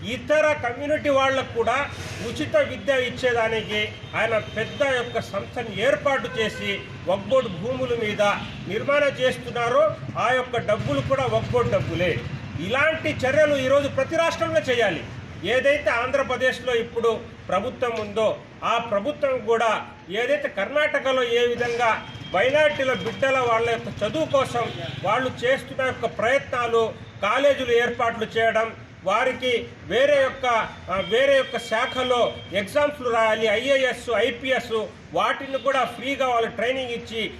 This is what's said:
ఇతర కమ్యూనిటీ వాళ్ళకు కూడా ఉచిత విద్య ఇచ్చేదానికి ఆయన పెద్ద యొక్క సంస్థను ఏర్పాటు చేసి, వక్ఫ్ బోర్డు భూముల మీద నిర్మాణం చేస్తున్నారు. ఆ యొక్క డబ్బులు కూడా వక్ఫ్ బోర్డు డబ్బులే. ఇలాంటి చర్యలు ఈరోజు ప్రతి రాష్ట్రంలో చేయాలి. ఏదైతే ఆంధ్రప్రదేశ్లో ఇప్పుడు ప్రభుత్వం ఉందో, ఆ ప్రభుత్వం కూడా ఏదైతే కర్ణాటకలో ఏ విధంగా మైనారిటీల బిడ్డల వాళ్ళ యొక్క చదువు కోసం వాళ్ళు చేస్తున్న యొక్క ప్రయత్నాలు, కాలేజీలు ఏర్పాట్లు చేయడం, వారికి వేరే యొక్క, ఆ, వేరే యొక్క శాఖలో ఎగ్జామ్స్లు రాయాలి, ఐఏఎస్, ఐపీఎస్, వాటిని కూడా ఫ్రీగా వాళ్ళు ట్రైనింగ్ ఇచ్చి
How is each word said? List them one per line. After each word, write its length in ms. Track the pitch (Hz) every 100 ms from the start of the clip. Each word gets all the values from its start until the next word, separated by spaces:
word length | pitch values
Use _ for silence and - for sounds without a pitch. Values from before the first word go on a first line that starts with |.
| 196
ఇతర 460 | 247 247 302 302
కమ్యూనిటీ 560 | 294 240 247 285 302 302
వాళ్ళకు 440 | 269 269 269 247
కూడా 360 | 233 226 262 277 - - - 208
ఉచిత 300 | - 302 311
విద్య 360 | 262 262 196 262 247
ఇచ్చేదానికి 840 | - 254 233 220 220 180 214 214 - - 160
ఆయన 220 | 220 220
పెద్ద 460 | - 208 226 220
యొక్క 380 | 277 254 233 233
సంస్థను 580 | - 196 - 254 226 190
ఏర్పాటు 500 | 247 294 285 262 - -
చేసి, 420 | 214 - 202 196 - - -
వక్ఫ్ 200 | 196 202
బోర్డు 220 | - 226
భూముల 460 | 170 214 262 254 233
మీద 260 | 214 202 202 196 - - -
నిర్మాణం 400 | 208 262 285 285
చేస్తున్నారు. 880 | 247 254 254 240 233 233 262 311 - - 165
ఆ 140 | 214
యొక్క 240 | 254 254 240
డబ్బులు 440 | 185 208 226 285
కూడా 240 | 262 269 254
వక్ఫ్ 260 | 220 -
బోర్డు 200 | 240 233
డబ్బులే. 480 | - - 165 180 127 - 139 - -
ఇలాంటి 500 | 180 254 311 320 311
చర్యలు 460 | - 262 285 302 285
ఈరోజు 320 | 262 277 277
ప్రతి 280 | 269 269 330
రాష్ట్రంలో 440 | 330 330 320 320
చేయాలి. 440 | 262 240 208 156 113 - - -
ఏదైతే 460 | 170 254 277 285 294
ఆంధ్రప్రదేశ్లో 840 | 233 254 269 240 247 254 - 254 233
ఇప్పుడు 440 | 220 233 226 220 - - -
ప్రభుత్వం 500 | 185 233 - 247 226
ఉందో, 380 | 208 208 156 - - -
ఆ 140 | 175 226
ప్రభుత్వం 680 | 233 202 226 294 277 254 214
కూడా 420 | 226 233 190 - - 165
ఏదైతే 380 | 196 247 294 285
కర్ణాటకలో 760 | - 202 294 302 294 254 262
ఏ 240 | 240 233 240
విధంగా 600 | 240 240 233 240 214 - - - 175
మైనారిటీల 580 | 247 294 302 294 262
బిడ్డల 460 | 240 196 190 269 262
వాళ్ళ 300 | 240 226 233
యొక్క 340 | 233 226 -
చదువు 220 | 208 302 311
కోసం 460 | 277 247 240 226 - - -
వాళ్ళు 280 | 180 233 254 - 240
చేస్తున్న 360 | 262 - 269 262
యొక్క 200 | - 220
ప్రయత్నాలు, 880 | - 220 277 - 247 233 233 220 196 - -
కాలేజీలు 500 | 196 247 285 254 247
ఏర్పాట్లు 540 | 233 240 240 233 214 220
చేయడం, 480 | 226 226 220 220 202 - -
వారికి 640 | 175 208 262 247 254 233 - -
వేరే 380 | 147 208 285 285
యొక్క, 240 | 262 - 254 226 175 - -
ఆ, 120 | 185 175
వేరే 280 | 226 277 269
యొక్క 200 | - 226
శాఖలో 760 | - 220 254 254 254 247 190 - -
ఎగ్జామ్స్లు 560 | 185 196 294 294 294 240
రాయాలి, 380 | 226 220 214 220
ఐఏఎస్, 640 | 208 262 269 254 226 - 214
ఐపీఎస్, 720 | 240 - 262 247 - 220 185 - -
వాటిని 440 | 160 220 269 269 269
కూడా 260 | 240 269 240
ఫ్రీగా 420 | - 247 277 262
వాళ్ళు 220 | 240 226
ట్రైనింగ్ 400 | - 233 262 254
ఇచ్చి 420 | 233 233 220 208